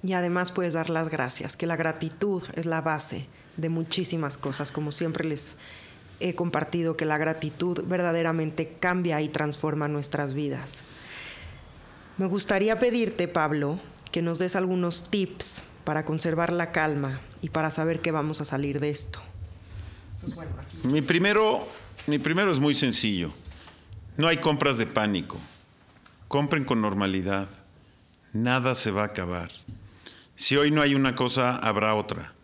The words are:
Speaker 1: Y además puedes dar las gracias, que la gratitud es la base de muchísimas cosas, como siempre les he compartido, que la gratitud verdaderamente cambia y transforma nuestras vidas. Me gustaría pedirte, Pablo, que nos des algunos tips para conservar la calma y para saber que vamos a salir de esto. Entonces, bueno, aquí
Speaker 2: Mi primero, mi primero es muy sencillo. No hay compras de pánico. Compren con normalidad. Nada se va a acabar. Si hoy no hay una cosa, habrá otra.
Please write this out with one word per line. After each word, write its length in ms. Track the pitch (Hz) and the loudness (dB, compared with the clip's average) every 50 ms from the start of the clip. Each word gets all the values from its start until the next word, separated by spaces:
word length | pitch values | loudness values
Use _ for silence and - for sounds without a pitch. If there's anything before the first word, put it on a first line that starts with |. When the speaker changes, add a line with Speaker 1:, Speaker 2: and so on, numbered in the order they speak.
Speaker 1:
Y 100 | - 185 185 | 0 0 0
además 380 | 180 180 175 175 180 180 180 | 2 2 2 2 2 0 0
puedes 200 | 180 - 180 175 | 0 0 0 0
dar 160 | 156 165 160 165 | 0 0 -2 0
las 180 | 165 160 165 160 | 0 0 0 -2
gracias, 460 | 156 147 127 127 - - - 147 - | -2 -2 -2 -2 -2 -4 -4 -6 -6
que 100 | - - | -4 -2
la 100 | 170 165 | -2 -2
gratitud 640 | 165 165 160 156 - 165 160 - - 202 208 196 180 180 - - | 0 0 -2 -2 -2 -6 -6 -2 -2 0 0 0 -2 -4 -6 -6
es 100 | 165 165 | -4 -2
la 140 | 170 160 160 | 0 -2 0
base 460 | 147 160 156 151 - - - 87 135 - - - - - - | 0 0 0 0 -2 -4 -4 -6 -8 -10 -14 -20 -20 -14 -8
de 120 | - 160 165 | -4 -2 -2
muchísimas 720 | 165 165 165 165 - - 185 - 175 165 156 143 139 - | 0 -2 -2 -2 -2 -2 -2 -2 -2 -2 -2 -2 -4 -4
cosas, 320 | - 143 135 - 151 - | -4 -4 -4 -2 -4 -4
como 180 | - - 151 147 | -4 -4 -4 -2
siempre 320 | 147 - 170 165 156 - 160 | -2 -2 -2 -2 -2 -2 -2
les 320 | 160 151 143 - - - - - - - - - - - - - - - - | -2 -2 -4 -4 -8 -10 -12 -18 -20 -20 -20 -20 -20 -20 -20 -20 -20 -10 -4
he 140 | - 180 170 | -4 -4 -2
compartido, 640 | - 180 170 - 147 151 - - 175 165 165 160 | -2 -2 0 0 0 -2 0 -2 0 0 0 0
que 80 | - 160 | 0 0
la 140 | 156 151 151 | 0 2 2
gratitud 680 | 156 156 160 160 160 151 - - 175 180 175 175 175 | 2 0 0 -2 -4 -6 -2 -2 -2 0 0 -2 -2
verdaderamente 840 | 175 180 175 175 170 165 170 165 165 160 165 160 156 151 - 160 156 - - | 0 0 2 2 2 2 2 2 2 2 2 0 -2 -2 -4 -6 -6 -4 0
cambia 400 | - 180 180 185 180 180 156 151 | 0 2 2 2 2 2 2 2
y 80 | 151 147 | 0 0
transforma 600 | 151 151 151 151 143 - - 156 147 147 147 147 | 0 0 0 0 -2 -2 -2 -2 0 0 0 -2
nuestras 440 | 151 147 143 143 - - 147 139 131 | -2 -2 -4 -2 -2 -2 -2 -2 -2
vidas. 400 | 143 147 143 135 127 131 131 - - - - - - - - - - - - - - - - - - - - - - - - - - - - - | -4 -2 -2 -4 -6 -6 -10 -12 -14 -16 -18 -20 -20 -18 -16 -14 -14 -14 -14 -14 -14 -16 -16 -16 -16 -18 -20 -20 -20 -20 -20 -20 -20 -20 -14 -4
Me 100 | - 190 | -2 0
gustaría 520 | 185 185 202 190 - 208 196 202 214 220 220 | 0 2 0 2 2 2 4 4 4 4 4
pedirte, 500 | 247 247 226 247 226 - - - 175 170 | 4 4 4 4 2 0 2 0 -2 0
Pablo, 520 | - 170 156 151 151 151 143 143 156 190 - - - - - - | 2 2 2 4 2 2 2 0 -2 -2 -6 -12 -18 -18 -12 -4
que 120 | - 170 | -2 0
nos 160 | 170 170 170 160 | 0 0 0 0
des 180 | 185 180 185 | 0 0 2
algunos 540 | 196 190 180 185 180 180 175 170 - - - | 0 2 2 2 2 2 0 0 -2 -4 0
tips 520 | - 202 190 185 - - - - - - - - - - - | 0 0 0 0 -2 -6 -4 -4 -4 -6 -10 -14 -20 -8 -4
para 200 | - 156 156 151 | -2 0 0 0
conservar 480 | - 156 156 - 170 165 165 170 170 | 0 -2 0 0 0 2 2 2 2
la 200 | 175 170 165 170 | 2 0 0 0
calma 480 | - 165 156 156 151 143 139 135 131 135 - - - - | 2 2 2 2 2 0 -2 -2 -4 -6 -8 -14 -12 -10
y 80 | - 165 | -10 -2
para 200 | - 160 156 156 | 0 0 0 2
saber 300 | 151 - 160 165 165 160 | 0 0 0 0 0 0
que 100 | 165 170 | 0 0
vamos 300 | 156 156 143 156 156 - | 0 0 0 0 -2 -2
a 40 | 151 | -4
salir 360 | - - 135 143 143 139 143 | -2 -2 -2 -2 -2 -2 -2
de 100 | 143 147 | -2 0
esto. 300 | 147 - - - - - - - - - - - - - - - - - - - - - - - - | -2 -2 -4 -6 -8 -12 -14 -16 -14 -14 -14 -14 -14 -18 -18 -16 -14 -14 -14 -14 -16 -16 -16 -16 -14
Entonces, 180 | - - - - | -10 -10 -10 -10
bueno, 140 | - 160 156 - - | -8 -8 -10 -8 -10
aquí 160 | - - - - - 123 | -10 -14 -12 -4 0 2
Speaker 2:
Mi 120 | 139 156 | 2 2
primero, 640 | 139 120 175 170 185 202 208 214 220 214 - - - - - - - - - - - | 2 2 2 4 4 6 6 6 4 4 2 0 -2 -6 -12 -16 -18 -18 -18 -8 -2
mi 120 | - 147 143 | 0 0 0
primero 320 | 131 151 160 180 202 196 | 2 0 2 2 2 4
es 80 | 165 131 | 4 4
muy 160 | 143 147 139 | 4 4 4
sencillo. 580 | 127 156 127 113 - - 110 101 90 85 78 73 - - - - - - - - - - - - - - - - | 4 2 2 2 2 2 2 0 0 -2 -4 -6 -10 -16 -16 -18 -16 -20 -20 -20 -20 -20 -18 -18 -18 -16 -10 -2
No 100 | - 151 | 2 4
hay 120 | 165 165 160 | 4 4 4
compras 400 | - 165 147 139 147 143 131 113 | 4 2 2 4 4 4 4 4
de 80 | 113 | 2
pánico. 520 | - - 113 107 104 101 90 71 - - - - - - - - - - - - - - - - - - - - | 2 2 2 2 2 2 0 -2 -4 -10 -12 -12 -14 -18 -20 -20 -20 -20 -20 -20 -20 -20 -20 -20 -20 -20 -20 -10
Compren 380 | - - 139 147 143 170 151 135 | -2 0 0 2 2 2 0 2
con 160 | - 131 113 | 2 2 2
normalidad. 680 | 107 104 98 101 98 98 95 95 90 98 98 98 98 95 - - - - - - - - - - - _ - _ _ - | 2 2 2 2 2 2 2 0 0 0 0 0 -2 -4 -10 -20 -20 -20 -20 -20 -20 -20 -20 -20 -20 _ -20 _ _ -6
Nada 420 | - 107 117 123 127 131 123 131 127 | -2 0 2 2 2 4 2 2 2
se 160 | - - 110 | 2 0 0
va 120 | 95 101 | 2 0
a 40 | 104 | 0
acabar. 440 | 104 101 90 90 87 90 87 85 87 - - - - - - - - - - - - - - - - _ | 0 -2 -4 -4 -2 -4 -4 -6 -8 -12 -16 -16 -18 -18 -16 -18 -20 -20 -20 -20 -20 -20 -20 -20 -20 _
Si 220 | - - - 131 | -2 0 4 6
hoy 140 | 143 147 147 | 6 6 6
no 100 | 151 151 | 6 6
hay 120 | 147 143 139 | 6 6 6
una 200 | 139 135 131 123 | 6 4 4 4
cosa, 420 | 123 127 127 127 135 123 123 123 | 2 2 2 4 4 4 4 2
habrá 380 | - - 113 104 104 104 110 110 | 2 2 2 2 4 4 4 4
otra. 400 | 107 104 - 101 95 82 - - - | 2 2 -2 -4 -6 -6 -12 -14 -20